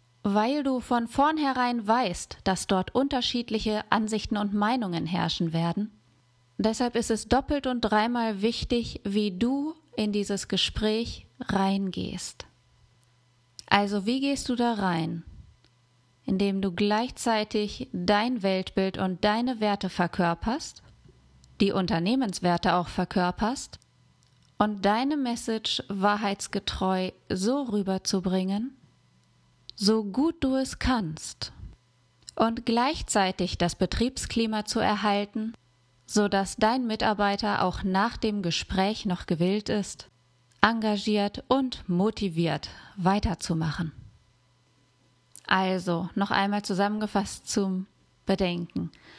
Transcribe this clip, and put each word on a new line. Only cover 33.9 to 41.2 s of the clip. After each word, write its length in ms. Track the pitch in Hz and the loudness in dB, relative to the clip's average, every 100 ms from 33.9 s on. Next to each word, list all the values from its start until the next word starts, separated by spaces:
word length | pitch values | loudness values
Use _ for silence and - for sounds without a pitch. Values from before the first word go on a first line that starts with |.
| - 240 - - 233 226 214 214 | 0 -2 -2 -4 -2 0 -2 -2
zu 120 | 226 | 0
erhalten, 760 | 202 208 208 202 208 220 220 - _ _ _ _ | 2 2 2 2 0 -4 -6 -8 _ _ _ _
so 240 | - 208 208 | -2 2 2
dass 280 | 196 190 - | 2 0 2
dein 300 | 214 262 240 | 2 2 0
Mitarbeiter 800 | 220 226 202 202 202 220 202 | 0 0 2 2 2 0 0
auch 180 | 180 - | 0 0
nach 360 | 196 185 226 - | 0 2 2 0
dem 240 | 220 208 | -2 0
Gespräch 640 | 175 156 - 196 196 220 208 | -2 -2 -2 0 0 0 -2
noch 180 | 175 | -4
gewillt 460 | - 160 180 208 - | -2 0 2 0 0
ist, 380 | 214 190 - - _ _ _ _ _ | -2 -2 -8 -18 _ _ _ _ _
engagiert 840 | 214 226 220 208 208 208 | 2 2 0 0 2 2